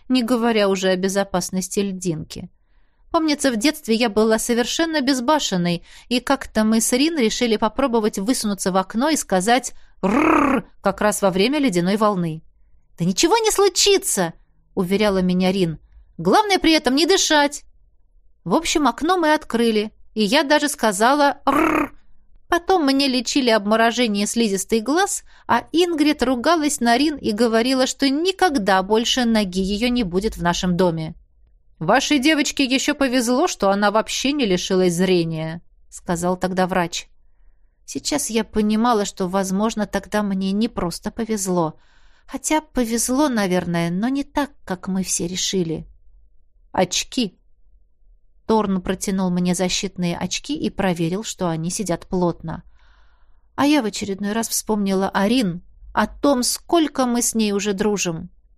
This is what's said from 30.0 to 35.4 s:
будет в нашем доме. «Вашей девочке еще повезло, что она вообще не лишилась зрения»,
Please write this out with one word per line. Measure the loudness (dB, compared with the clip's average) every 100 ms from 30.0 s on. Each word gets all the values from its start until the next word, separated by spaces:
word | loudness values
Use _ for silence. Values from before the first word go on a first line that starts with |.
будет | -2 -2 -4 -2
в |
нашем | -2 0 0 2
доме. | 2 0 -8 -12 _ _ _ _ _ -6
«Вашей | 0 2 2 2
девочке | 2 2 0 0
еще | 0 0 0
повезло, | 0 0 0 2 2 0
что | 0 0
она | 2 2
вообще | 0 -2 -2 -2
не | 0 0
лишилась | 0 0 0 2
зрения», | 2 2 2 0 -6